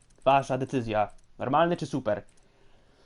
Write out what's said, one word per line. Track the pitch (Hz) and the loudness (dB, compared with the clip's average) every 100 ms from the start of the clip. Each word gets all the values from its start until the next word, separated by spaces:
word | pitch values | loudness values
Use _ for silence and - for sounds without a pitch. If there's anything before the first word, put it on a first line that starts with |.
| - - | -20 -4
Wasza | 131 139 135 131 | 4 4 4 -4
decyzja. | 131 135 113 107 101 - - - | -2 -4 -2 0 -2 -4 -20 -8
Normalny | 110 143 170 175 | -2 2 2 0
czy | 147 | -4
super? | 143 104 104 - - - _ - - - _ | -4 -2 -4 -6 -20 -20 _ -20 -20 -20 _